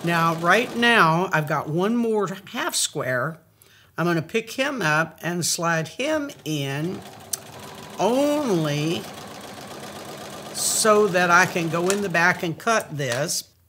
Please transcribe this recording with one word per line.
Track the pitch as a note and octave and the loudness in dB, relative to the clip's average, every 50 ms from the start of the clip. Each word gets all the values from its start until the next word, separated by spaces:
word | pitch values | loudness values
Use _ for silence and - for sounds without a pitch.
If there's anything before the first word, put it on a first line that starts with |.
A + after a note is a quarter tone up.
| - | -2
Now, | E3+ E3+ E3 E3 E3 E3 | 0 2 2 4 2 2
right | D#3+ E3+ E3+ F3+ G#3+ B3 A#3+ - | 2 4 6 6 6 4 0 0
now, | A#3 A#3 A#3+ A#3 A3 F3+ D#3+ D#3+ E3+ F#3 F#3+ | 2 4 6 6 8 6 6 6 4 2 2
I've | - D#3+ D3+ C#3+ | 0 0 0 0
got | D#3+ C#3+ A#2+ - | -2 -4 -2 -2
one | D3 E3+ F#3 G#3 A#3 | -2 0 0 2 2
more | A#3+ A#3 A3+ A3 G#3 G3+ E3+ - - - - | 2 0 0 0 0 0 -2 -4 -8 -12 -10
half | - A#3+ D4+ F4+ - | -6 -6 -4 -2 -2
square. | - - - - D#3 C3 B2+ B2+ B2 B2 D3+ E3 - _ _ _ _ _ _ _ _ _ _ - - | -2 -2 -2 -2 -4 -4 -2 0 -2 -2 -2 -6 -8 _ _ _ _ _ _ _ _ _ _ -6 -2
I'm | E3 | 0
gonna | E3+ E3+ E3 | 0 0 0
pick | D#3 D#3+ - A3+ A3+ - | -2 -2 -4 -4 -4 -4
him | - - C4 C#4+ D4 B3+ | -4 -4 -4 -4 -2 -2
up | F#3 D#3 D3+ D3+ D#3+ D#3 - - | 0 2 2 2 2 0 -4 -8
and | - D#3 F3 F3 D#3+ | -6 -6 -4 -2 -2
slide | - - - E3+ E3 E3 D#3+ D#3+ D#3 | -2 -2 -2 0 0 0 0 -2 -4
him | - - B3 D4+ D#4 D#4 C#4+ C#4+ - - - | -6 -6 -4 -2 -2 -2 -4 -6 -10 -10 -8
in | D3 D#3 D3 C#3 C#3 C#3 C#3+ D3+ F3 G3 G3+ - - - - - - - - - - - - - - - - - - - - | -6 -4 -4 -4 -4 -4 -4 -4 -6 -6 -8 -12 -16 -18 -20 -16 -10 -10 -10 -10 -12 -18 -18 -18 -16 -16 -16 -16 -12 -4 0
only | F3 G3+ A#3+ C4+ C#4+ D4 D4 D4+ D4+ B3 G3 E3 D#3 D3+ C#3+ D3 D3 D#3+ F3 - - - - - - - - - - - - - - - - - - - - - - - - - - - - - - - - | 2 2 2 4 2 2 2 0 0 0 0 0 0 0 0 0 -2 -2 -2 -4 -6 -10 -14 -16 -16 -16 -16 -16 -16 -16 -16 -16 -16 -16 -16 -16 -16 -14 -16 -16 -14 -14 -16 -16 -16 -16 -14 -14 -14 -12 -8
so | - - - - - - A3 G#3+ G#3 G#3+ G3+ | -4 -2 -2 0 2 4 6 6 6 6 4
that | E3+ F3+ F3+ F3 | 4 2 4 6
I | F3 F3 F#3 | 6 6 6
can | F3+ - F#3 E3 E3 | 6 2 -2 -2 -2
go | D#3 E3+ F3 F#3 | -2 0 0 0
in | G3 G#3 | 0 0
the | G3+ G3 | -2 0
back | E3 E3+ E3+ F3+ F3+ F3+ - | 2 2 4 4 2 2 -2
and | E3+ D#3 - | -6 -6 -4
cut | - A#3 A3+ G#3+ - - D#3+ C#3+ | 0 0 0 0 0 -2 -6 -4
this. | C#3+ B2+ A#2 B2 D3 F3+ F3+ - - - _ _ _ | -4 -2 -2 -2 -2 -2 -4 -6 -8 -10 _ _ _